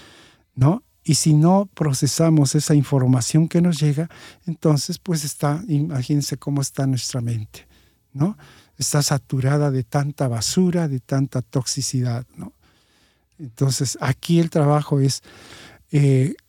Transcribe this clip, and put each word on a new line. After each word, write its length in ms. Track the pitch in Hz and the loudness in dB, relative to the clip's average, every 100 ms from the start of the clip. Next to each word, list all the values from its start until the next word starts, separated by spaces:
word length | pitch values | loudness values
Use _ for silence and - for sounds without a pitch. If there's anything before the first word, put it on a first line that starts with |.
| - - - _ _ | -20 -20 -20 _ _
¿no? 280 | - 131 214 - _ | 0 2 2 -4 _
Y 100 | - | -2
si 200 | 147 160 | 0 4
no 340 | 151 160 190 202 | 4 6 4 2
procesamos 800 | - 151 135 139 - 165 156 139 | -4 -2 0 -2 2 4 4 4
esa 200 | 151 - | 0 2
información 760 | 151 135 139 127 131 117 156 160 | 2 2 2 2 2 2 2 2
que 120 | 175 | 2
nos 200 | 175 160 | 2 2
llega, 280 | 151 143 165 - - - - | 0 0 -4 -10 -20 -14 -10
entonces, 520 | 156 165 147 - 175 | -2 0 2 0 -8
pues, 260 | - 160 | -4 -4
está, 380 | 143 - 147 147 220 | -4 -4 -4 -4 -2
imagínense 720 | 147 151 135 123 147 139 139 | -2 -2 -4 -2 -2 -2 -6
cómo 240 | - 143 | -4 -4
está 240 | 135 - 135 | -4 -2 -2
nuestra 340 | 131 - 131 | -2 -4 -6
mente, 460 | 117 120 107 - - _ _ _ _ | -4 -6 -8 -16 -20 _ _ _ _
¿no? 240 | 135 165 214 - - _ - | -4 -4 -4 -14 -20 _ -10
Está 240 | 139 147 | -4 -2
saturada 680 | 143 143 - 135 131 147 147 | 0 -2 -4 -4 0 0 0
de 120 | 131 | -2
tanta 440 | 123 147 143 - 135 | -2 -4 -4 -4 -4
basura, 580 | 117 - - 185 175 165 | -2 -2 0 0 0 -2
de 120 | 131 | -4
tanta 420 | - 135 139 127 | -4 -2 -2 -4
toxicidad, 840 | - 139 120 - 127 131 123 117 123 - | -4 -4 -4 -6 -4 -4 -2 -4 -8 -16
¿no? 160 | 180 - _ _ _ _ _ _ _ - | -18 -18 _ _ _ _ _ _ _ -18
Entonces, 600 | 143 - 139 127 135 - | -18 -2 -2 0 -4 -4
aquí 380 | - 131 - 170 | -4 -4 0 2
el 120 | 165 | 2
trabajo 500 | 170 143 147 147 143 | 2 2 2 0 0
es, 220 | 135 - - - - - - - _ | 0 -2 -10 -20 -20 -20 -20 -20 _
eh, 440 | 151 143 131 135 277 | 2 4 4 2 -4